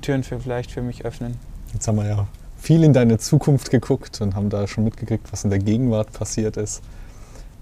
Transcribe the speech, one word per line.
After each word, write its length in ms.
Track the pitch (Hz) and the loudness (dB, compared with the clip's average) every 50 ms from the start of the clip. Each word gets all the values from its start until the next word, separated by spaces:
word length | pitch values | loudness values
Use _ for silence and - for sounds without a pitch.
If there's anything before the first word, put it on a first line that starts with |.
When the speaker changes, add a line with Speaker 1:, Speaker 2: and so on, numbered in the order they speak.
Speaker 1:
Türen 220 | - - 139 135 127 | -2 -2 0 0 -2
für, 180 | - 127 120 | -4 -6 -8
vielleicht 300 | 120 127 123 123 120 - | -6 -4 -4 -4 -6 -6
für 100 | - 131 | -6 -6
mich 240 | 123 123 117 - - | -6 -6 -6 -6 -8
öffnen. 320 | 117 - - 120 120 123 120 - - - - - - - | -8 -6 -6 -8 -8 -8 -8 -10 -12 -14 -14 -12 -8 -8
Speaker 2:
Jetzt 120 | 104 - 117 | -6 -2 0
haben 80 | 107 | 0
wir 100 | 107 104 | 0 0
ja 200 | 104 104 101 101 - - - - - - | 0 0 -2 -2 -4 -6 -12 -18 -18 -16
viel 280 | - - - 156 165 165 | -4 2 4 6 8 8
in 80 | 151 131 | 8 8
deine 260 | 127 123 117 113 107 | 8 8 6 4 4
Zukunft 520 | - - 160 143 - 156 143 131 - - | 2 2 2 4 4 4 2 2 2 2
geguckt 500 | - - - - 135 - - - - - | 0 2 2 2 -2 -2 -2 -8 -8 -4
und 140 | 110 101 92 | -2 -2 0
haben 140 | 104 101 104 | 0 0 0
da 180 | 104 101 101 | 0 -2 -2
schon 180 | - - 113 110 | -2 -2 0 -2
mitgekriegt, 460 | 110 - - 110 - 113 107 - - | -2 -2 -4 -4 -4 -4 -4 -4 -6
was 140 | - - - | -8 -4 0
in 60 | 104 | 0
der 80 | 98 98 | 0 2
Gegenwart 540 | 98 107 107 117 131 123 110 107 107 - - | 2 2 2 2 2 2 2 0 0 -2 -4
passiert 440 | - 107 - - 113 107 107 - | -8 -8 -6 -4 -2 -2 -2 -2
ist. 260 | 113 107 104 - - - - - - - - - - - - - - - - - - | -4 -6 -6 -6 -10 -14 -16 -16 -16 -16 -18 -18 -18 -18 -18 -18 -18 -18 -18 -10 -2